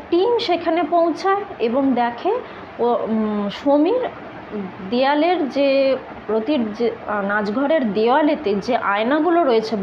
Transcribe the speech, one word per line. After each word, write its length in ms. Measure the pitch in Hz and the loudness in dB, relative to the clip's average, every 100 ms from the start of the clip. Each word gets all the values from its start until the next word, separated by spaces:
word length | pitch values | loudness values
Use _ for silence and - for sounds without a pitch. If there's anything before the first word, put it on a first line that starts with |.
| - | 0
টিম 300 | 349 480 466 | 2 2 2
সেখানে 440 | 381 339 339 330 | 0 0 0 0
পৌঁছায় 580 | 330 339 339 - 381 392 403 - | 2 2 2 0 0 0 -2 -4
এবং 340 | 233 247 269 | 0 2 2
দেখে 400 | 240 240 240 339 494 - - - - | 2 0 -2 -2 -2 -4 -14 -12 -2
ও, 40 | |
উম, 680 | 233 233 - 220 214 208 202 | 0 0 0 -2 -2 -2 -4
সমীর 600 | - 285 294 320 494 494 - - - - 214 185 - 190 | -2 2 4 4 0 -2 -8 -16 -16 -12 -10 -10 -10 -4
দেয়ালের 600 | 240 269 294 330 359 277 | 0 2 2 2 0 -2
যে 480 | 269 277 269 269 254 - - - | 0 2 4 2 0 -4 -12 -4
রতির 440 | 220 220 302 220 | -2 0 0 -2
যে, 180 | 208 233 - - | -2 -4 -4 -6
আহ, 140 | 208 | -4
নাচঘরের 720 | 196 208 208 214 277 320 240 | -2 0 0 0 2 2 2
দেওয়ালেতে 600 | 196 226 277 311 302 202 202 | 2 4 4 4 2 0 -2
যে 220 | 190 247 | 0 -2
আয়নাগুলো 680 | 190 202 226 302 311 339 | 0 0 2 2 2 4
রয়েছে 320 | 294 226 220 220 | 4 2 0 0